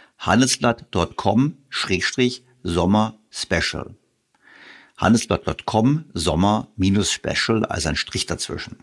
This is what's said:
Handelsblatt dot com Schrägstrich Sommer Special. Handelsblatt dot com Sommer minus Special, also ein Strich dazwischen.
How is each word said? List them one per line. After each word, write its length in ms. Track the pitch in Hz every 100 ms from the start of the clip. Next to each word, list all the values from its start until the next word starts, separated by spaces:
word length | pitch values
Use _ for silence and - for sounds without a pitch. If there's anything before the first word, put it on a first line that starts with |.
| - -
Handelsblatt 680 | - 104 127 - 123 117 -
dot 260 | 95 82 -
com 420 | 101 104 147 - -
Schrägstrich 760 | - - 92 - - 123 123 _ _
Sommer 560 | 85 87 87 107 110 - _
Special. 640 | - - 85 - 69 - - _ _ _ _ _ - - - _ -
Handelsblatt 500 | 92 113 - 90 -
dot 200 | - -
com 400 | 110 123 151 -
Sommer 540 | - 82 78 101 107 - -
minus 360 | 95 101 95
Special, 520 | - - - - 110 -
also 240 | - 78
ein 60 | 76
Strich 300 | - - -
dazwischen. 520 | 82 - - - -